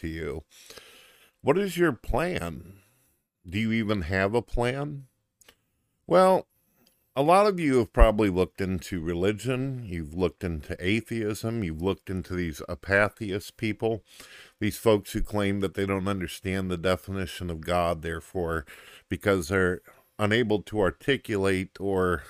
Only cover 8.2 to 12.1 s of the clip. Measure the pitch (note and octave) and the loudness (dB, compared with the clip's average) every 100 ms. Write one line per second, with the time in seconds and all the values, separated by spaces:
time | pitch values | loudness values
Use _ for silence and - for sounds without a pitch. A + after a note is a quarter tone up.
8.2 | G#2+ F2+ F2+ - F#2+ F#2 - F#2 D#2+ E2+ | 2 2 0 -2 -4 -4 -4 -6 -4 0
9.2 | F#2+ A2 A2+ B2+ C3+ C3 A2+ F2 D2+ E2 | 0 0 -4 -4 -4 -6 -8 -8 -6 -2
10.2 | F2+ - F2+ D#2 - F2+ F2+ A2 - A2+ | -2 0 -6 -6 -8 -6 0 0 -2 -4
11.2 | G#2+ G#2+ A2+ A#2 F#2 D#2 F2+ F#2 - | -4 -4 -4 -4 -4 -2 -2 -2 -4